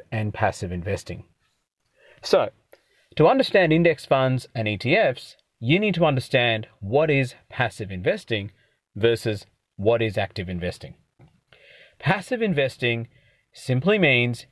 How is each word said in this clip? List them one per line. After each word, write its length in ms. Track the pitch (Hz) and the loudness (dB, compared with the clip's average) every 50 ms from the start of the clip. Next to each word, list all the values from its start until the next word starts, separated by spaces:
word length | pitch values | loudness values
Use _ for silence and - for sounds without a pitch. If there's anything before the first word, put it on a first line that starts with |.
| - _ - | -6 _ -6
and 200 | 110 107 107 - | -4 -4 -4 -4
passive 380 | - 110 95 - - 104 87 | -2 -2 -2 -2 -4 -8 -8
investing. 540 | 90 87 85 101 98 90 - - 87 - - - _ _ _ _ _ _ _ _ _ _ _ _ _ _ _ _ _ _ | -8 -6 -6 -6 -6 -6 -8 -10 -14 -14 -16 -20 _ _ _ _ _ _ _ _ _ _ _ _ _ _ _ _ _ _
So, 300 | - - - 175 120 101 - _ _ _ _ _ _ _ _ _ _ _ _ - | -4 -2 0 0 0 -2 -6 _ _ _ _ _ _ _ _ _ _ _ _ 4
to 100 | 151 175 | 4 6
understand 460 | 254 269 262 - - 202 180 156 156 | 6 4 2 2 4 4 4 4 4
index 320 | 165 170 165 151 - - | 4 4 4 2 0 0
funds 420 | - 143 135 131 131 127 123 - - - | 0 2 2 2 2 0 -2 -4 -6 -8
and 120 | 117 110 107 | -6 -4 -2
E 100 | 107 101 | -4 -2
T 180 | - 120 165 | 0 0 2
Fs, 400 | 220 208 143 127 - - - - _ _ _ _ _ | 2 2 2 0 -2 -8 -18 -20 _ _ _ _ _
you 200 | 113 120 156 196 | -2 0 2 2
need 160 | 214 208 175 | 2 0 0
to 100 | 165 170 | 2 2
understand 640 | 156 135 131 - - - 127 120 120 113 110 107 - _ _ | 2 2 0 -2 0 0 0 2 2 0 -2 -4 -8 _ _
what 300 | 101 98 117 143 160 156 | -6 -2 0 2 2 2
is 260 | 143 139 135 123 - - _ _ | 2 2 0 -2 -4 -12 _ _
passive 420 | - - 123 113 - - 107 95 | -6 -4 -4 -4 -4 -8 -10 -10
investing 600 | 98 90 92 156 202 202 - - 117 104 98 104 - _ _ _ _ _ _ _ _ | -10 -4 -4 -4 -4 -4 -4 -6 -4 -4 -4 -8 -12 _ _ _ _ _ _ _ _
versus 500 | 104 107 117 117 110 - 117 107 101 - - _ _ _ _ _ | 0 2 2 2 0 -2 -4 -6 -6 -8 -14 _ _ _ _ _
what 260 | - 95 110 120 113 | -2 0 2 2 2
is 160 | 113 107 98 104 | 0 -2 -2 -4
active 300 | 98 95 - - 92 92 | -4 -4 -6 -8 -8 -8
investing. 480 | 92 87 87 90 - - - - - _ _ _ _ _ - - _ _ _ _ _ _ _ - - - - - _ - | -8 -6 -6 -8 -8 -10 -14 -20 -20 _ _ _ _ _ -20 -20 _ _ _ _ _ _ _ -20 -20 -20 -20 -20 _ -6
Passive 420 | - 147 190 208 - - 254 220 | -2 -2 -2 -2 -2 -4 -4 -2
investing 680 | 226 208 165 143 139 123 - - 127 120 117 117 117 - _ _ _ _ _ _ _ _ _ | -2 0 0 0 0 -2 -2 -2 -2 -2 -2 -2 -6 -10 _ _ _ _ _ _ _ _ _
simply 460 | - - - 127 131 135 190 214 208 | -12 -4 -2 -2 0 2 2 2 4
means 460 | 175 143 127 120 120 123 117 - - - | 4 4 4 4 2 0 -2 -6 -10 -16